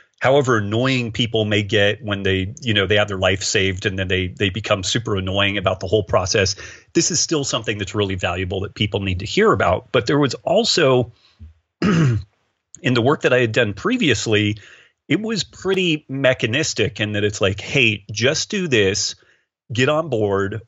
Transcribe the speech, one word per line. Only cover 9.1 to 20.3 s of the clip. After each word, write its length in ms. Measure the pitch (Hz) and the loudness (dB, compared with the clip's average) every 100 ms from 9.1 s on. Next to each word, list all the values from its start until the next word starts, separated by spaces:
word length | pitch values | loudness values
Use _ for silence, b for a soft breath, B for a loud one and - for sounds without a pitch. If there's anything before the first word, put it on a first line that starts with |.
| 87 | -4
to 80 | 107 | -2
hear 260 | - 214 | 2 4
about. 400 | 113 90 92 - | 4 2 0 0
But 140 | 127 - | 0 2
there 120 | 147 | 2
was 140 | 139 - | 2 0
also, 760 | - 185 233 - 139 127 120 b b b - | 0 2 2 2 4 4 0 b b b -20
<clears throat> 360 | _ _ - | _ _ -2
in 1120 | 208 170 139 110 - _ _ _ _ - - | 2 4 4 2 -4 _ _ _ _ -6 0
the 80 | 123 | 2
work 200 | 117 160 | 2 2
that 100 | 156 | 2
I 80 | 127 | 2
had 120 | 120 | 2
done 220 | 120 107 | 2 0
previously, 800 | 104 202 254 170 104 - 107 104 107 B B B B - | -2 -2 0 2 0 2 2 2 -2 B B B B -4
it 120 | 165 | -2
was 240 | 220 214 | -2 -4
pretty 600 | - - 185 190 180 151 - | -6 -6 -2 0 0 -2 -6
mechanistic 920 | 135 131 127 120 135 160 - 101 - | 0 0 2 0 -2 -2 -2 -2 -2
in 120 | 107 | -4
that 120 | 104 | -2
it's 160 | 104 - | -2 0
like, 200 | 98 101 | -2 -2
"Hey, 440 | - 139 117 104 - | -2 2 2 0 -8
just 400 | 104 120 156 - | -2 0 0 -4
do 160 | 208 175 | -4 0
this, 460 | 117 95 107 - - b b b _ - | 2 2 0 -4 -8 b b b _ -6
get 160 | 113 131 | 0 2
on 200 | 151 165 | 0 0
board," 540 | 113 104 | 0 0